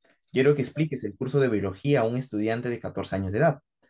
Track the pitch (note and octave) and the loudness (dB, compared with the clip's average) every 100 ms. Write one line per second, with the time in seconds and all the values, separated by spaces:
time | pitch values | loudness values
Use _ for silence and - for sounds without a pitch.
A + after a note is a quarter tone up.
0 | _ _ _ B2 C3+ D3 C#3+ - D#3+ C3 | _ _ _ 2 4 4 0 -2 -2 -2
1 | G#2 - C3 C#3+ C3+ G#2 G2 F#2+ C#3+ C#3 | -8 -6 -2 2 2 2 -2 -4 0 2
2 | A2+ B2 - G#2 A2 A#2 A#2+ A#2+ - - | 2 -2 -4 -2 -2 -2 -4 -6 -8 -8
3 | F#2+ F#2+ F#2+ G2+ D#3+ C#3+ _ _ | -6 -4 -2 2 2 0 _ _